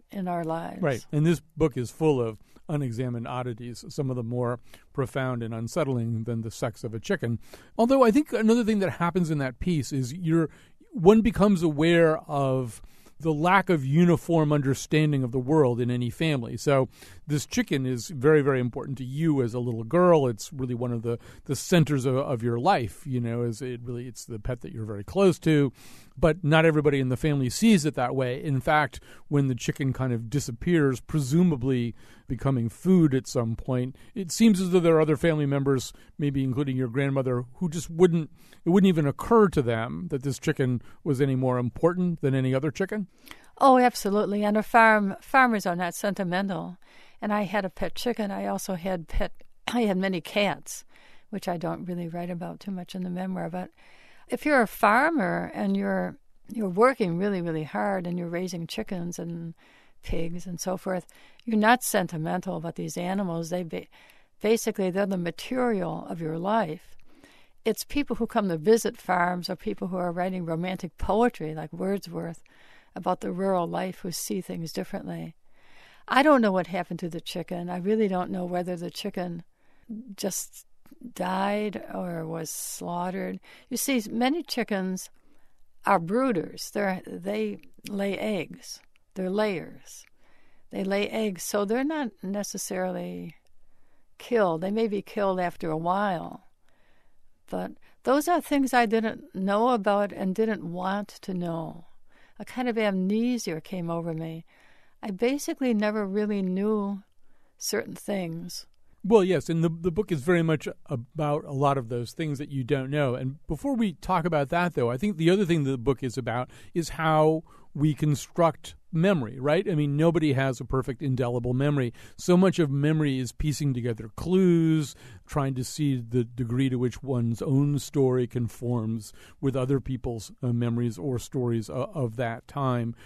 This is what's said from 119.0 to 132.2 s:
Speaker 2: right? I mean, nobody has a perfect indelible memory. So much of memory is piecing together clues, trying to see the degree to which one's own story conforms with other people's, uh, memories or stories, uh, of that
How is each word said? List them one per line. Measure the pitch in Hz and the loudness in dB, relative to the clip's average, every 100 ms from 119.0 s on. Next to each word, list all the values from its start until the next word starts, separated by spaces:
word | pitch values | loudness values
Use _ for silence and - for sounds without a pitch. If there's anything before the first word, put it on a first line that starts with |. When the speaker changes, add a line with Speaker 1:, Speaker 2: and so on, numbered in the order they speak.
| 185 180 110 131 | 2 2 -2 -4
Speaker 2:
right? | 135 165 214 | 0 2 2
I | 156 | 0
mean, | 147 143 | 2 4
nobody | 165 165 156 | 4 4 2
has | 131 135 120 | 2 0 -2
a | 127 | -2
perfect | 131 127 123 | -2 -2 -4
indelible | 143 127 120 123 120 | -2 0 0 -2 0
memory. | 127 147 143 120 - - - | 0 2 0 -2 -6 -18 -6
So | - 180 | 4 6
much | 190 175 | 6 4
of | 151 | 2
memory | 139 147 156 147 131 | 2 2 2 2 0
is | 123 | -4
piecing | - 151 135 143 | -4 -2 0 -2
together | 123 120 110 110 - | -2 -4 -6 -10 -8
clues, | 160 185 185 170 160 160 143 - - - - | 0 4 6 6 4 2 0 -8 -20 -20 -6
trying | 151 135 127 | -2 -2 -4
to | 127 | -6
see | - 147 131 | -2 0 -2
the | 113 123 | -2 -2
degree | 117 120 120 123 135 | -2 -4 -2 0 0
to | 123 | 0
which | 123 - | -2 -4
one's | 131 123 117 113 | -4 -2 0 -2
own | - 135 143 143 | 2 2 2 0
story | - 147 131 127 123 | -2 2 4 2 0
conforms | 127 117 - 120 120 110 113 104 - - - | -2 -4 -4 -4 -2 -2 -6 -8 -20 -20 -4
with | 139 131 | -2 0
other | 127 139 | 0 0
people's, | - 127 127 113 - - | 0 -6 -6 -8 -10 -6
uh, | 127 | -2
memories | 117 120 117 120 107 | 0 0 0 -2 -4
or | 147 120 | -4 -4
stories, | - 139 123 117 104 | -4 -4 -2 -2 -4
uh, | |
of | 123 139 190 123 | -6 -6 -4 -4
that | 113 | -2